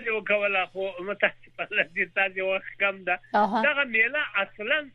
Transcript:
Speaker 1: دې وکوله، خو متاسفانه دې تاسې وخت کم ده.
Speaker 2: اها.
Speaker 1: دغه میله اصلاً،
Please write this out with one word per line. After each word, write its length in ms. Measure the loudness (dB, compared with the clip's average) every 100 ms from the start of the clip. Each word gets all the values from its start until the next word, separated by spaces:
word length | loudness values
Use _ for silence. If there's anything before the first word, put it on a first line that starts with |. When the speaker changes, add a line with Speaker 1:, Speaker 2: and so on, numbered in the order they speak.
| 0
Speaker 1:
دې 60 |
وکوله، 520 | -2 0 0 2 0 -2
خو 380 | -4 -6 -4 -6
متاسفانه 720 | 0 0 -2 -14 -10 -2 0 0 0
دې 100 | -2 0
تاسې 240 | 0 0
وخت 380 | -2 -2 -4 -2
کم 240 | -2 0 -4
ده. 100 | -4 0 2
Speaker 2:
اها. 200 | 2 2 2
Speaker 1:
دغه 160 | 2
میله 380 | 2 2 2 0 -2 -2
اصلاً، 360 | -2 -4 -2 -2 -2